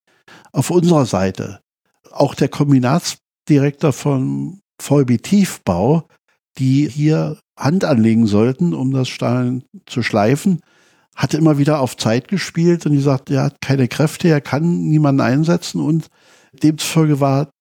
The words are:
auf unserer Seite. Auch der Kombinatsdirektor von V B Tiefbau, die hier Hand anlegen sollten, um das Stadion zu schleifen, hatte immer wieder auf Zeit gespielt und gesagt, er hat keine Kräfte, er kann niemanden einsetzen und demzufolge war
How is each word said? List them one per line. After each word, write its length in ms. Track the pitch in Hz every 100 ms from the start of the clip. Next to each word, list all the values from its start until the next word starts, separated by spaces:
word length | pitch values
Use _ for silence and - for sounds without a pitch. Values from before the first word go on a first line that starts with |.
| _ _ _ - _
auf 180 | 147 -
unserer 380 | 175 170 151 120
Seite. 540 | 92 95 101 107 98 _ _ _ _ _
Auch 240 | - 139 -
der 140 | 147
Kombinatsdirektor 1400 | - 143 135 123 170 - - _ _ - 143 143 - 151
von 680 | - 147 131 139 139 143 190 _ -
V 260 | - 143 127
B 120 | 117
Tiefbau, 880 | - 202 180 - - 87 117 160 - _ _ _ _ -
die 280 | 131 135 143
hier 520 | 147 151 160 156 - _ -
Hand 260 | 139 190 170
anlegen 420 | 120 113 113 107
sollten, 460 | 104 120 131 175 151
um 160 | 131
das 180 | 135 127
Stadion 540 | - 123 123 123 127 - - -
zu 160 | 120
schleifen, 560 | - 107 107 151 196 170 - _ _ _ _ -
hatte 220 | 131 151
immer 200 | 160 143
wieder 220 | 143 151
auf 180 | 127 -
Zeit 300 | 113 120 -
gespielt 580 | 190 - 165 170 170 156
und 80 |
gesagt, 380 | 143 143 131 -
er 120 | 135
hat 180 | 143 -
keine 260 | - 135 117
Kräfte, 400 | - 156 - 170
er 140 | 143
kann 460 | - 135 170 175 160
niemanden 340 | 151 143 135
einsetzen 600 | 117 139 160 175 - 165
und 260 | 143 160 - _ _ _ _ _
demzufolge 560 | 151 151 - 165 151 139
war 300 | 139 135 151 _